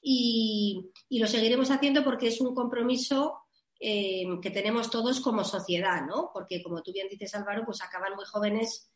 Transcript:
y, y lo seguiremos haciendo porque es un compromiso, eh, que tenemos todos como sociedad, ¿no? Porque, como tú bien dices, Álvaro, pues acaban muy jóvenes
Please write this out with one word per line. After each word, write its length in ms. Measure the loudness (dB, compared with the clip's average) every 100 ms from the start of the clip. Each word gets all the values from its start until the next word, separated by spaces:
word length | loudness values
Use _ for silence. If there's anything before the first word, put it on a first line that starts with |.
y, 880 | 4 4 4 4 2 2 2 0 -8 -18 _
y 100 | 0
lo 80 | 2
seguiremos 420 | 4 4 4 4
haciendo 320 | 4 4 4
porque 260 | 4 2 0
es 120 | 0
un 160 | 0 0
compromiso, 840 | -2 0 2 0 2 0 0 -2 -14 _ _ _
eh, 440 | -2 0 0 -2 -2 -4
que 100 | -4
tenemos 380 | -2 0 0 0
todos 300 | -2 0 0
como 240 | 0 0
sociedad, 600 | 0 -4 -2 0 2 0 -2
¿no? 260 | -4 -4
Porque, 280 | -6 -6 -8
como 200 | -6 -8
tú 100 | -6
bien 140 | -8 -8
dices, 260 | -8 -8 -8
Álvaro, 280 | -4 -4 -4
pues 160 | -6
acaban 340 | -8 -6 -6 -6
muy 100 | -6
jóvenes 680 | 0 0 2 -2 -6 _